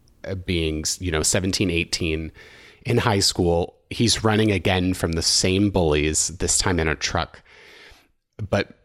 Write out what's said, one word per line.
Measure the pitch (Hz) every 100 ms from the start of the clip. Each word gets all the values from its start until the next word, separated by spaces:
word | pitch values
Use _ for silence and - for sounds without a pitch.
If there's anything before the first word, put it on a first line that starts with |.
| _ _
uh, | - 95
being, | 90 90 80 78 78 -
you | 90
know, | 78
seventeen, | 76 107 95 90 98
eighteen | 85 87 - 87 78 78 - - - - - -
in | 120
high | 123 101
school. | 95 - 87 85 90 - -
He's | - 117 -
running | 107 107 107
again | 98 92 92 90
from | 90 90
the | 82
same | 82 - 92 92 104
bullies, | 95 82 76 76 78 -
this | 85 90 -
time | - 87
in | 80
a |
truck, | 76 - 87 80 - - - - - - - _ _ _ - 110
but | 101 - -